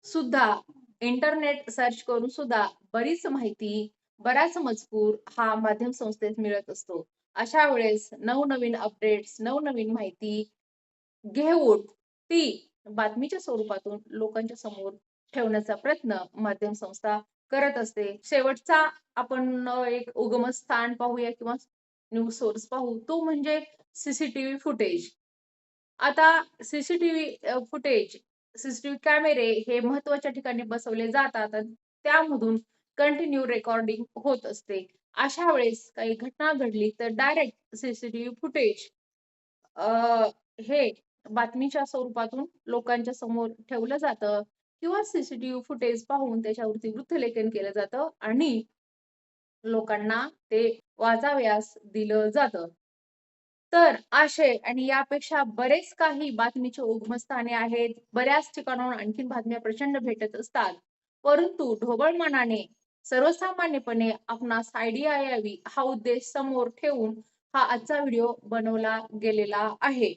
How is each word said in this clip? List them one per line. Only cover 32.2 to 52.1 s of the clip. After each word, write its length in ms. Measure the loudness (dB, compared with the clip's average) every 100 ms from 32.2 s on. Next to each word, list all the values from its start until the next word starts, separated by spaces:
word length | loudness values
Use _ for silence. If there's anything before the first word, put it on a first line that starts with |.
| 4 0 0 0 -4 _ _ 2
कंटिन्यू 500 | 2 2 0 -2 0
रेकॉर्डिंग 580 | -2 0 0 0 -4 -8 -4
होत 300 | -2 -2 -4
असते. 400 | -12 -8 -8 -8 _ _
अशा 380 | -2 -2 2 2
वेळेस 400 | 4 2 -2 -12
काही 220 | -6 -4
घटना 380 | -4 -6 -2 0
घडली 380 | 0 0 0 0 0
तर 80 | -4
डायरेक्ट 680 | 0 2 2 0 _ _ -10
सीसीटीव्ही 540 | -8 -6 -8 -8 -8 -8
फुटेज, 480 | -4 2 2 0 -12 _ _ _ _ _ _ _ _ -4
अ, 120 | 0 2 4 4 2 0 _ -14
हे 420 | 0 2 2 -2 _ _ -4
बातमीच्या 540 | -2 -2 -2 -2 -2
स्वरूपातून 600 | -2 -4 -4 -4 -4 -6 -10 _ -6
लोकांच्या 480 | -4 0 -2 -2
समोर 360 | -8 -4 -2 -4 -8 -8
ठेवलं 280 | -6 -2 -2
जातं 460 | -2 -2 -2 -2 -4 _ _ _
किंवा 220 | -2 -2
सीसीटीव्ही 600 | -2 -4 -4 -8 -6 -8
फुटेज 440 | -8 -2 -2 -2 -4
पाहून 340 | -2 0 -2
त्याच्यावरती 480 | -2 -4 -4 -4 -6
वृत्तलेखन 600 | -8 -4 -2 0 0 -2
केलं 220 | -2 -4
जातं 340 | -4 -4 -4 -4 _
आणि 420 | 0 2 2 0 -4 _ _ _ _ _ _ _ _ _
लोकांना 640 | -2 -2 0 -2 0 -2 -4 _ _
ते 300 | 2 2 0 _ 0
वाचावयास 800 | 2 4 2 2 4 2 0 -18
दिलं 460 | -8 -4 0